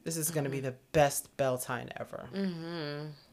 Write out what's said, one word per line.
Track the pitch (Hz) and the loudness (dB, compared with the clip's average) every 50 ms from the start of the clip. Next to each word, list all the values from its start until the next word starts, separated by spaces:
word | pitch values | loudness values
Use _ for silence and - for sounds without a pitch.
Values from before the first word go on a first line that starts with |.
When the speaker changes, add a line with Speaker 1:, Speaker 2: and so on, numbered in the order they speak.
| - | -6
Speaker 1:
This | 165 160 | -4 -2
is | 165 151 160 | 0 0 0
gonna | 165 156 139 139 | 2 2 0 0
be | 135 135 | 0 -2
Speaker 2:
Mm-hmm. | 131 | -2
Speaker 1:
the | 135 127 - - _ - | -2 -4 -6 -6 _ 6
best | 160 147 139 - - - - - | 6 6 6 6 2 -4 -4 0
Beltane | - 139 135 127 123 - - 127 117 123 - - - | 0 2 2 2 0 0 -2 -4 -4 -4 -6 -8 -8
ever. | - - - - - 123 131 | -8 -8 -8 -10 -10 -6 -2
Speaker 2:
Mm-hmm. | 196 196 190 175 165 165 165 170 170 151 147 147 147 151 151 147 - - - | -2 0 0 -2 -4 -6 -6 -6 -4 -4 -4 -4 -6 -6 -8 -10 -12 -18 -20